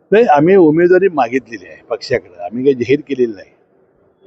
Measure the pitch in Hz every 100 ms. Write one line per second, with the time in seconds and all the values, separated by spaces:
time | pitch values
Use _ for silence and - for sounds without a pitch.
0 | - 202 233 147 160 196 156 156 175 180
1 | 190 151 117 131 127 110 87 78 - 110
2 | - 117 90 87 101 117 135 131 117 147
3 | 143 131 120 98 80 _ _ _ _ _
4 | _ _